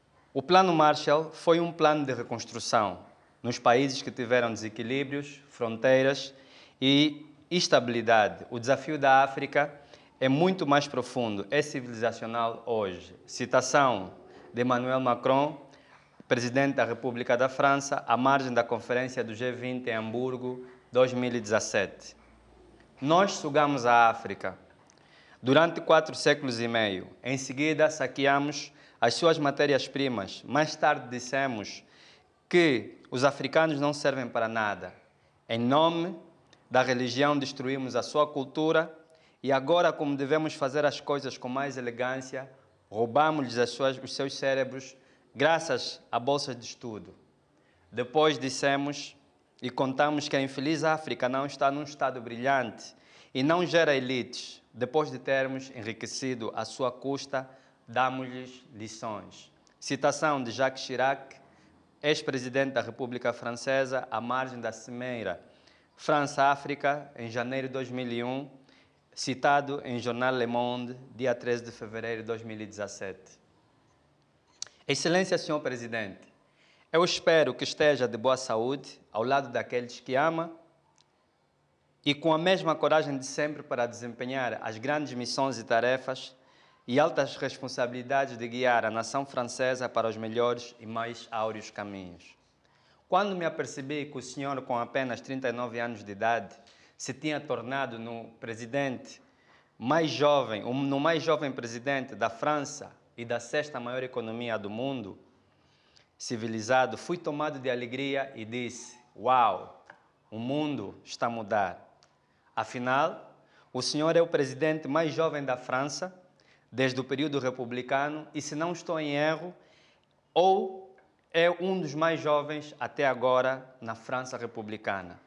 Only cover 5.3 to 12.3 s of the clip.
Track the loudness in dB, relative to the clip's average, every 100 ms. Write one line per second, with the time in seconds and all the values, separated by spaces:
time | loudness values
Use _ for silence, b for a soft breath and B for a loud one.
5.3 | -14 -18 -6 -4 2 4 6 4 0 -4
6.3 | -14 B B B B 4 6 6 2 -12
7.3 | -20 -4 0 4 4 4 0 6 6 6
8.3 | 2 -10 -4 0 0 0 2 6 6 6
9.3 | 0 -2 2 0 -2 B B B B 2
10.3 | 4 4 2 4 4 2 -2 -4 -2 -2
11.3 | -2 -2 0 0 -4 -8 -2 -2 -2 -6